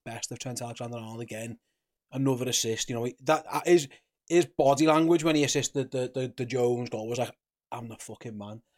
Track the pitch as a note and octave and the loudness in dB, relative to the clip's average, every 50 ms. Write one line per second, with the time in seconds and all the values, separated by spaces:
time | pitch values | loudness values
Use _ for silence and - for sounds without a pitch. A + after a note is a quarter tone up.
0 | _ B2 A2+ A2+ - - B2 A2+ - B2+ B2 A#2+ B2 A#2 A#2 - B2 A#2 A#2+ A#2 | _ -14 -12 -10 -10 -12 -12 -10 -10 -10 -8 -8 -8 -10 -10 -10 -10 -8 -8 -10
1 | A2+ A2 A2+ A2+ A#2+ A#2 A2 G#2+ A2+ A#2+ A#2+ - _ _ _ _ _ _ _ _ | -10 -10 -10 -12 -10 -10 -10 -10 -10 -10 -12 -14 _ _ _ _ _ _ _ _
2 | _ _ - C3 C3+ C3+ C3 A#2+ B2+ B2+ B2 - - A#2 A2+ A2 - - B2 A#2 | _ _ -4 0 2 2 2 2 0 -2 -2 -2 0 -2 -2 -4 -4 -4 -4 -4
3 | A#2 B2 - - C3 C3 D#3 D3+ - - - - - - F3 F3 D3 C3+ - - | -4 -4 -6 -6 0 0 0 0 0 -4 -4 -2 4 6 6 6 6 2 -8 -20
4 | _ _ _ _ _ _ E3 F3 E3+ - - - D3 C3+ C#3 C3+ D#3 D#3 D#3 D#3 | _ _ _ _ _ _ 2 2 2 2 2 2 4 4 6 6 6 6 6 6
5 | E3 E3 F3 E3+ D3+ E3 D#3 D3+ C#3+ C3 - D3 B2 - - C#3+ C3 A2+ - C3 | 6 6 4 4 4 2 4 4 2 2 2 0 -2 -2 -2 -4 -4 -2 -2 -4
6 | B2 B2 - C3+ C3 B2 - - B2+ A#2+ C3 B2+ A#2+ A#2+ B2 A#2+ B2 A#2 - A2 | -4 -2 -4 -4 -6 -6 -4 -6 -6 -4 0 2 2 2 2 0 -2 -6 -6 -6
7 | A2 A2+ A#2+ B2+ A#2+ A#2 - _ _ _ _ _ _ _ - B2 A#2 A#2 A2 - | -6 -4 -4 -4 -4 -4 -6 _ _ _ _ _ _ _ -12 -10 -10 -12 -14 -16
8 | - - G#2+ - - B2 G#2+ G#2 G2+ G#2 G#2+ A2+ - _ _ | -14 -16 -16 -14 -12 -12 -12 -12 -12 -12 -14 -16 -18 _ _